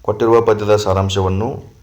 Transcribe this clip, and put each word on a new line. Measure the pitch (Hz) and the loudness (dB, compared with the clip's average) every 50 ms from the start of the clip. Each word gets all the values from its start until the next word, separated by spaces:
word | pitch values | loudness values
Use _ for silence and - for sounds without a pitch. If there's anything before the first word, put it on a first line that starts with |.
ಕೊಟ್ಟಿರುವ | - - 104 - 117 113 117 117 | -4 -4 -4 0 2 2 4 4
ಪದ್ಯದ | 113 117 107 104 104 101 107 | 4 2 0 0 2 2 2
ಸಾರಾಂಶವನ್ನು | 104 - 98 95 95 95 95 92 98 95 95 92 95 110 131 - - - - _ _ | 2 2 -2 -2 0 0 -2 -2 -2 -2 -2 -2 -2 -4 -6 -8 -10 -16 -20 _ _